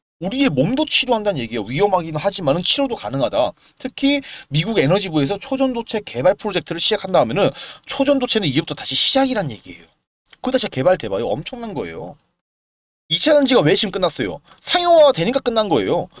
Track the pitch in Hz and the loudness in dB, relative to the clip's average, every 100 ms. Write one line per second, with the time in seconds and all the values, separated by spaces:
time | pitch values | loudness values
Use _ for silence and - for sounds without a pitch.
0 | _ - 175 262 277 139 190 262 311 - | _ -8 -6 0 0 2 -2 0 0 -2
1 | 240 226 208 160 113 117 98 139 208 185 | 0 0 0 -2 -4 -6 -4 0 2 0
2 | 165 151 196 190 151 165 175 - 277 226 | -2 -4 -4 -2 0 0 0 0 -2 -4
3 | 107 135 113 101 110 - - _ - - | -6 -2 0 2 0 -2 -20 _ -12 -2
4 | 269 285 - - - 147 180 214 - 190 | 0 0 -4 -16 -6 -4 0 0 2 2
5 | 190 156 139 196 - 262 262 233 226 220 | 0 0 0 -2 -4 -2 -2 -2 -6 -6
6 | - 233 165 202 214 185 - 165 - 208 | -6 0 0 2 -2 -4 -4 -2 0 0
7 | 185 175 117 156 165 - - - - - | 0 2 2 2 0 0 -14 -16 -10 -2
8 | 269 269 247 220 180 131 - 147 - 135 | 2 2 2 0 0 -2 -2 -6 -4 0
9 | - 269 269 233 156 104 92 87 - _ | 2 4 2 0 -4 -8 -14 -20 -20 _
10 | _ _ _ - 247 254 - - 147 185 | _ _ _ -8 -2 0 -2 0 2 2
11 | 107 98 107 113 - 240 226 156 87 82 | 0 -4 -2 -4 -6 -12 -10 -8 -8 -10
12 | 85 - _ _ _ _ _ _ _ _ | -14 -16 _ _ _ _ _ _ _ _
13 | - 156 302 294 262 247 151 190 202 190 | -4 0 4 4 6 4 4 4 0 -2
14 | 175 - 101 78 _ - - 359 349 339 | -2 -2 -4 -6 _ -12 -4 0 4 8
15 | 294 262 190 262 - 226 208 135 95 165 | 6 6 0 0 0 0 2 2 2 0
16 | - - | -4 -14